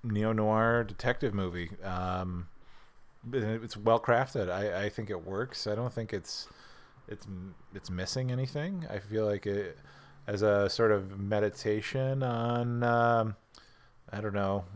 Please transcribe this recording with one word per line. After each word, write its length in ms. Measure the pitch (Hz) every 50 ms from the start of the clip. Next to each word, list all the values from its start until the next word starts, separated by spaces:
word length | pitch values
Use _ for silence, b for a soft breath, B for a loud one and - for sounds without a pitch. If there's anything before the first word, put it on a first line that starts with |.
| -
neo-noir 800 | 120 107 104 107 110 113 110 107 107 107 110 113 117 117 120 117
detective 500 | 110 107 - - 123 123 - - 123 101
movie. 380 | 101 95 90 85 87 87 85 98 - 95
Um, 640 | 95 90 90 92 92 92 92 92 92 90 87 85 82 - - b b b b b b b b b - - - - 120 123
it's 440 | 135 110 107 110 113 113 113 -
well 240 | 107 104 113 113 117
crafted. 500 | - - 120 117 131 131 - 127 101 90
I, 360 | 90 92 101 107 87 92 101
I 20 | 104
think 220 | - - 110 101
it 140 | 101 90 82
works. 440 | 87 95 98 123 135 - - - 104
I 80 | 104
don't 160 | 107 120 123 -
think 200 | - 113 104 -
it's, 360 | 98 85 - - - - - B B B B B B B B B B -
it's, 220 | - 107 - - 104 98 90 90 95 87 - - - -
it's 160 | 98 - -
missing 440 | 90 87 92 - - 131 127 127 127
anything. 520 | 123 131 131 - 147 147 180 196 180 165 -
I 80 | - 101
feel 280 | 101 101 107 107 110
like 200 | 107 104 101 -
it, 320 | 101 101 101 101 87 76 - - B B B B B B B B
as 160 | - 104 98 104
a 260 | 107 101 101 101 95
sort 220 | - - 117 110
of 300 | 107 101 95 95 98 98
meditation 1040 | 101 98 107 104 104 104 - - - 107 107 107 104 - - 135 131 131 135 135 131
on, 580 | 123 120 113 117 117 120 120 120 120 120 120 120
um, 540 | 120 120 117 117 117 117 117 110 110 104 - _ _ B B B B B B B B B B - - -
I 80 | 101
don't 140 | 107 107 98
know. 300 | 104 101 98 98 101 92 90 98